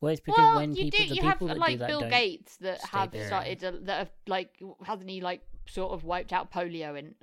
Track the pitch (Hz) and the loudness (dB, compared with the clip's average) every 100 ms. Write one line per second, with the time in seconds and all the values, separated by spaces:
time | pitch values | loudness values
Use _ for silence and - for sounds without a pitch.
0 | 147 160 - 427 453 453 302 330 381 403 | -2 -2 2 8 8 8 4 0 0 2
1 | 403 349 370 381 359 320 330 262 240 302 | 2 2 2 2 0 0 0 0 -2 -2
2 | 233 247 220 170 - - 185 180 - 202 | 2 2 2 -2 -12 -10 -6 -6 -4 -2
3 | 190 139 202 196 139 185 185 175 185 180 | -2 -4 -4 -2 -2 -4 -6 -6 -4 -4
4 | 190 - - 190 185 - 190 - 190 208 | -4 -8 -4 -4 -4 -10 -18 -12 -8 -8
5 | 185 190 180 180 - - - - 185 185 | -6 -6 -4 -6 -8 -12 -10 -6 -4 -4
6 | 160 175 175 180 147 185 175 165 156 143 | -4 -4 -2 -2 -2 -2 -4 -4 -8 -8
7 | 151 - | -12 -16